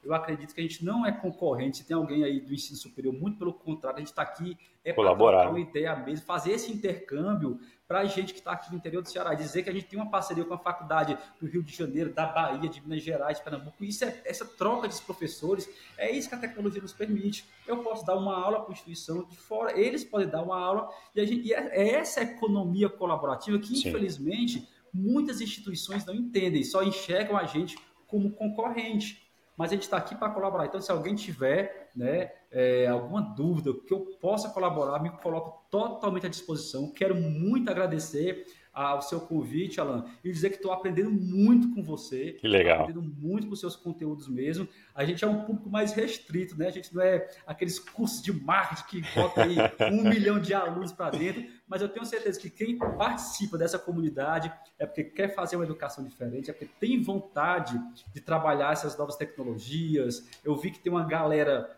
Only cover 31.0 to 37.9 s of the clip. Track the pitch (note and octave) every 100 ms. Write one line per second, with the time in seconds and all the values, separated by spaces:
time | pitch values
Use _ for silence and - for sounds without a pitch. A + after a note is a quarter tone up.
31 | E3 G#3 - C3+ C3 D#3+ G3 - - A#2+
32 | B2 E3 F#3 - _ B2+ B2+ B2 B2 A#2+
33 | B2 G3+ - C3 D#3+ D#3+ C#3 B2+ - F#3+
34 | F#3+ - F3 G#3 G#3+ F#3+ F3+ D3+ C#3 C#3+
35 | E3 - F3 D#3+ D#3+ - _ G3+ A#3 A3+
36 | G3+ F3+ F3+ E3 - D#3 - C3 D3 -
37 | F#3+ F3+ D#3+ D3+ F#3 B3+ A#3+ F3+ F#3